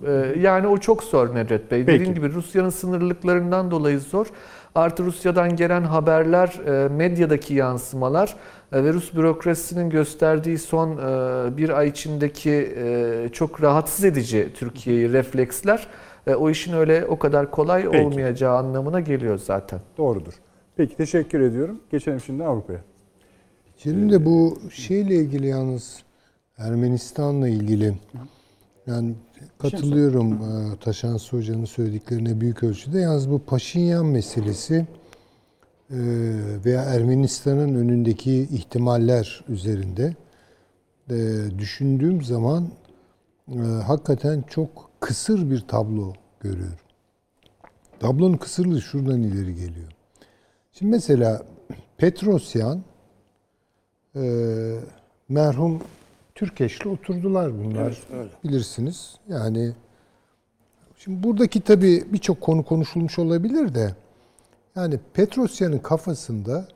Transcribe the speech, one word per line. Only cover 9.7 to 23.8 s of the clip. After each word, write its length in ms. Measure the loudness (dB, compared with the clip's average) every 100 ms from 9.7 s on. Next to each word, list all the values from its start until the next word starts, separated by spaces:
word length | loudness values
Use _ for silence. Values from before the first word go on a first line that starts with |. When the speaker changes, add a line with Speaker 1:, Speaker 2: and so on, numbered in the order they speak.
| -4 0
Speaker 1:
gösterdiği 680 | 0 0 2 2 2 0 -4
son, 320 | -2 -2 0 -2
e, 600 | -4 -2 -2 -2 -4 -2
bir 120 | 0 2
ay 100 | 0
içindeki, 840 | -2 -6 -2 -2 -2 0 0 0 -4
e, 520 | -2 0 0 -2 -6
çok 300 | -4 -4 2
rahatsız 420 | 4 4 2 2
edici 480 | 2 2 2 0 0
Türkiye'yi 580 | -4 -10 -6 -2 0 2
refleksler, 720 | 2 2 0 -2 0 0 0 -2 -18 -20 -8 0
e, 80 |
o 160 | 2 2
işin 220 | 0 -2
öyle 320 | 2 4 4 2
o 120 | 0
kadar 320 | 2 2 2
kolay 400 | 0 2 2 4
Speaker 2:
Peki. 140 | 4
Speaker 1:
olmayacağı 520 | 4 2 -2 0 2 2
anlamına 440 | 0 -4 -2 -2
geliyor 380 | 0 -2 0 -2
zaten. 420 | -2 -4 -4 -10 -10 -2
Speaker 2:
Doğrudur. 340 | 0 0 -6 -16 _ _ _ -2
Peki, 200 | -2 -2
teşekkür 440 | -2 0 0 2
ediyorum. 400 | 2 2 -4 -8 -6
Geçelim 300 | -4 -2 -6
şimdi 240 | -6 -6
Avrupa'ya. 360 | -4 -4 -4 -12 -14 _ _ _ _ _ _ _ _
Speaker 3:
Geçelim 360 | _